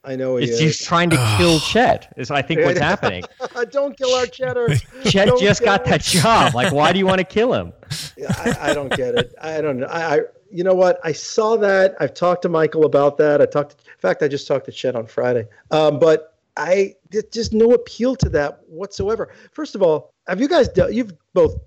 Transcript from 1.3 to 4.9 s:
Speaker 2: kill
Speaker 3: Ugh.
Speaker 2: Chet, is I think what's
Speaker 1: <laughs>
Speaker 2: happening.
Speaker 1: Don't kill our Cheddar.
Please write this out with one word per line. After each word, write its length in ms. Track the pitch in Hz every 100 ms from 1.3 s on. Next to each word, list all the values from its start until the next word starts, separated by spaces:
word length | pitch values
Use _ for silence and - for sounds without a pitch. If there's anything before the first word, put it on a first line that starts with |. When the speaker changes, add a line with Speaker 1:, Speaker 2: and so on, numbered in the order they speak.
| 107
Speaker 2:
kill 200 | 175 160
Speaker 3:
Ugh. 60 |
Speaker 2:
Chet, 500 | - 214 240 - - -
is 140 | 127
I 100 | 143
think 200 | 135 160
what's 140 | 175 175
Speaker 1:
<laughs> 120 | 151
Speaker 2:
happening. 340 | 202 123 92 - _ - 254 240
Speaker 1:
Don't 240 | 277 277 277
kill 160 | 262
our 120 | 254 247
Cheddar. 420 | 247 254 247 233 147 -